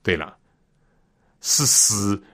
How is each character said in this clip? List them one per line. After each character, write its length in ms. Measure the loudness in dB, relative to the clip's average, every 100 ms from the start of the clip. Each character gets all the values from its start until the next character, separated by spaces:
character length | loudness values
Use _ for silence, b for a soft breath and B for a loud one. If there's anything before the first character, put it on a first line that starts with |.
对 120 | -4 -4
了， 220 | -6 -16 _ _ _ _ _ _ _ _ _ _
是 260 | -2 0 2
使 560 | 2 2 0 -2 -2 b